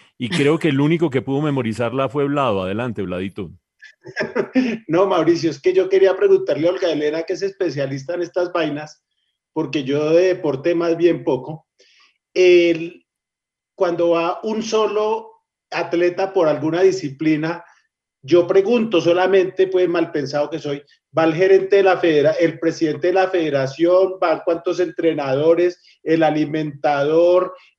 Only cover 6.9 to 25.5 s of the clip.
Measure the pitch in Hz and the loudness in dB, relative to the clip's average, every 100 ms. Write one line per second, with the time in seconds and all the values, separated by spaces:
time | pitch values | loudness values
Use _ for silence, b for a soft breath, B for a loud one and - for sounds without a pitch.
6.9 | 151 151 156 165 175 196 190 175 139 135 | -2 -2 -4 -6 -6 -6 -4 -4 -4 -6
7.9 | 139 135 175 170 185 175 175 156 147 151 | -6 -8 -8 -6 -4 -4 -2 -4 -6 -10
8.9 | - _ _ _ _ _ 160 143 151 135 | -18 _ _ _ _ _ -8 -4 -4 -2
9.9 | 143 151 165 185 180 156 131 170 170 170 | -2 2 4 4 0 -2 -2 -2 0 -2
10.9 | 165 170 151 160 127 - 156 _ b b | 2 2 2 -2 -4 -6 -14 _ b b
11.9 | b b b _ - 185 175 170 160 170 | b b b _ 2 6 6 4 0 -6
12.9 | - _ _ _ _ _ _ _ - 180 | -14 _ _ _ _ _ _ _ -4 -2
13.9 | 170 170 170 170 - 220 214 - 220 214 | 0 0 0 -2 -4 -6 -6 -2 -2 0
14.9 | 208 214 220 - _ _ _ _ 156 170 | -2 -2 -4 -8 _ _ _ _ -8 -4
15.9 | 175 175 175 190 190 156 143 151 170 190 | 0 0 -2 -2 0 0 0 -2 2 2
16.9 | 160 147 135 156 151 160 170 b b b | 2 -4 -4 -2 0 -2 -8 b b b
17.9 | _ _ _ 131 170 175 196 190 240 214 | _ _ _ 2 2 4 2 2 0 0
18.9 | 170 165 175 185 190 185 190 190 185 175 | 0 2 2 4 2 2 0 0 2 0
19.9 | 170 160 151 131 147 147 160 143 143 b | 0 -2 -4 -4 -4 -4 -6 -8 -8 b
20.9 | b _ 147 165 160 190 190 190 202 190 | b _ 0 0 2 4 4 4 4 4
21.9 | 175 175 151 143 160 165 - 165 156 160 | 2 2 4 2 2 0 0 -4 -2 -2
22.9 | 135 175 185 185 185 156 139 131 135 170 | 0 0 0 0 0 0 0 -2 0 2
23.9 | 180 190 185 175 156 - 165 185 170 180 | 4 2 0 -2 0 -2 -2 -2 -2 -4
24.9 | - 165 147 139 135 160 | -2 -2 -2 -2 0 2